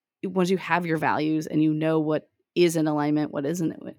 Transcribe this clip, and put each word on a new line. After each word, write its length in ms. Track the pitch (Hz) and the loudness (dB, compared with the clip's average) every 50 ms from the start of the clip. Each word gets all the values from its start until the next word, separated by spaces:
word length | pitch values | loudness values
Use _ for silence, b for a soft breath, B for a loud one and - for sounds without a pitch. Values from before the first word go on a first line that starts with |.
| _ _ _ _ - | _ _ _ _ -8
once 260 | 196 180 190 180 175 | -4 0 0 2 2
you 80 | 196 180 | 2 0
have 280 | - - 165 175 180 170 | 0 0 -2 0 0 0
your 100 | 160 156 | -2 0
values 480 | 151 131 98 120 151 156 156 156 156 | 0 0 0 0 0 0 0 -2 -2
and 160 | - - 151 | -2 0 2
you 120 | 156 156 156 | 2 2 2
know 260 | 151 156 160 160 160 | 0 0 0 0 0
what 300 | 156 151 156 147 - _ _ _ _ _ - | 0 0 -2 -2 -4 _ _ _ _ _ 2
is 200 | 165 175 170 160 | 4 4 4 4
in 120 | 170 156 156 | 2 0 0
alignment, 440 | 151 147 147 147 151 151 151 - | 0 0 0 0 0 0 0 -2
what 140 | - 151 139 | -4 -4 -4
isn't 500 | 139 170 180 170 156 - - - 143 - | -4 -2 -2 -4 -4 -4 -6 -12 -16 -14